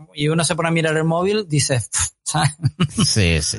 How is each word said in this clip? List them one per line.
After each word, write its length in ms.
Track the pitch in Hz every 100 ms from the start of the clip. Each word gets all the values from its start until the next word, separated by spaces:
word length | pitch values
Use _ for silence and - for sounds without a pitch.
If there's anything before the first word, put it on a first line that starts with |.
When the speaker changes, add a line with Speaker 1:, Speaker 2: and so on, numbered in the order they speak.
| 156
Speaker 1:
y 140 | 151 147
uno 160 | 165
se 100 | 160
pone 140 | 170 165
a 40 |
mirar 240 | 165 160 156
el 60 |
móvil, 420 | 160 165 190 214 175
dices, 400 | 147 120 127 -
"Pff", 180 | - - _
¿sabes? 280 | - 160 156 - 160 - - - 175
Speaker 2:
Sí, 340 | 110 85 80
sí, 180 | 78